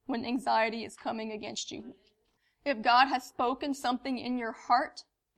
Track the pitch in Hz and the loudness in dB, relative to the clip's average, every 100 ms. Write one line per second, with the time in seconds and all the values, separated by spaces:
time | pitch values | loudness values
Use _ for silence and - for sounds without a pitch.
0 | - 233 233 247 220 226 226 226 226 - | -6 -4 -2 -2 2 2 2 0 -8 -8
1 | 247 226 220 214 - 220 - - 226 - | -6 -6 -6 -8 -8 -8 -8 -10 -12 -18
2 | _ _ _ _ _ _ - 233 220 240 | _ _ _ _ _ _ -4 0 6 6
3 | 262 262 - - 247 262 294 269 247 247 | 6 2 -4 -2 0 0 -2 -2 0 -2
4 | 269 247 214 247 226 233 - 247 294 - | -2 -4 -2 -4 -4 -6 2 4 2 -8
5 | - _ _ | -20 _ _